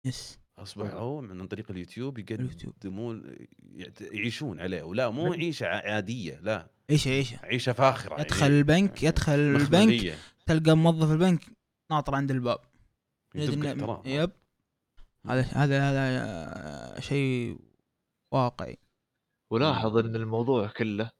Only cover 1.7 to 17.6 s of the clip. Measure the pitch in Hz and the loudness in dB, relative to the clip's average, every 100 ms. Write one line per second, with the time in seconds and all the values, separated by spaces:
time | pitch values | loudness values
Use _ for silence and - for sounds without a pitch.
1.7 | 92 87 110 131 123 95 113 127 - - | -12 -12 -10 -10 -10 -10 -8 -8 -10 -16
2.7 | - 95 95 117 113 - - - _ - | -12 -12 -8 -8 -10 -14 -20 -20 _ -20
3.7 | 64 - - 101 104 117 - 151 80 92 | -18 -18 -16 -12 -6 -4 -4 -8 -6 -6
4.7 | 90 82 101 123 120 170 165 170 139 95 | -6 -4 -2 -2 0 -2 -2 -4 -4 -4
5.7 | 98 101 107 98 127 82 69 95 104 82 | -4 -2 -4 -4 -6 -8 -8 -6 -6 -8
6.7 | _ - 147 135 135 131 117 - 123 127 | _ 2 2 4 0 -2 -8 -4 -2 0
7.7 | 123 135 - - 78 151 - 139 143 147 | 4 4 4 -6 -6 -2 2 6 6 6
8.7 | 165 196 - 135 - - 143 147 143 147 | 6 4 2 2 2 2 4 4 4 4
9.7 | 170 220 120 92 76 - _ - 160 160 | 6 8 6 0 -6 -16 _ 0 4 6
10.7 | 160 165 160 156 156 185 170 - - _ | 6 6 4 2 4 4 4 -2 -20 _
11.7 | _ _ 156 143 139 139 131 120 117 _ | _ _ -2 0 0 0 0 0 -4 _
12.7 | _ _ _ _ _ _ - 147 143 151 | _ _ _ _ _ _ -4 -2 -2 -2
13.7 | 139 110 98 135 139 175 - _ _ _ | -4 -6 -6 -4 -2 -2 -4 _ _ _
14.7 | _ _ - - _ 107 127 127 - 143 | _ _ -20 -20 _ -2 0 0 2 2
15.7 | 139 139 139 135 127 110 87 78 - 76 | 4 2 2 0 -2 -4 -8 -10 -12 -12
16.7 | 71 60 50 - 143 135 127 117 - | -12 -12 -12 -4 -2 0 -2 -4 -8